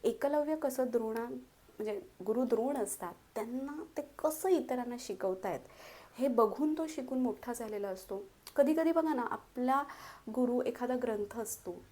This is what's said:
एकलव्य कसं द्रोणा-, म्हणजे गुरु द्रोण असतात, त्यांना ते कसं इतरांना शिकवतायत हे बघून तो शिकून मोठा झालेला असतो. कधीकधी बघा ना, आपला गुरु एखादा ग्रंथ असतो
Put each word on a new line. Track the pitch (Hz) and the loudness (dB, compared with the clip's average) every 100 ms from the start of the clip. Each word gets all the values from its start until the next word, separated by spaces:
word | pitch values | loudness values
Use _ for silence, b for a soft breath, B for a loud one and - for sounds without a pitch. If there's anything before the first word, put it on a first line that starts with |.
एकलव्य | 226 226 285 294 294 311 | 2 2 2 2 2 0
कसं | 285 262 254 | 0 0 0
द्रोणा-, | 233 220 226 240 254 - _ - - | 2 0 -2 -4 -8 -14 _ -20 -6
म्हणजे | 214 202 - - 185 | -4 -4 -8 -8 0
गुरु | 226 | 2
द्रोण | 254 226 247 285 | 4 2 2 0
असतात, | 247 - 175 - - 220 | -2 -4 -6 -8 -10 -8
त्यांना | 220 254 277 294 - - | -6 -6 -6 -8 -8 -8
ते | |
कसं | 294 - 311 311 381 | -8 -2 -2 0 4
इतरांना | 349 254 254 240 240 | 4 2 -2 -2 -6
शिकवतायत | - 190 190 190 190 160 - B B B B - | -8 -2 -2 0 -2 -4 -8 B B B B -2
हे | 262 | 2
बघून | 233 214 - 302 311 | 6 4 4 0 0
तो | 320 | -2
शिकून | 311 254 262 | -6 -2 0
मोठा | 254 - - | 0 -2 -6
झालेला | 233 220 208 202 | -6 -6 -4 -4
असतो. | 190 - 196 196 - - - | -6 -6 -8 -8 -18 -4 4
कधीकधी | 285 311 320 | 6 6 4
बघा | 330 320 | 4 4
ना, | 269 | 0
आपला | 240 220 - - 247 269 277 B B B - | 0 -4 -8 -2 2 2 0 B B B -6
गुरु | 226 247 247 | 0 2 2
एखादा | - - 247 254 | 0 -2 -2 0
ग्रंथ | 247 214 202 226 | 0 -2 -4 -4
असतो | 220 - - 175 - | -6 -6 -8 -10 -12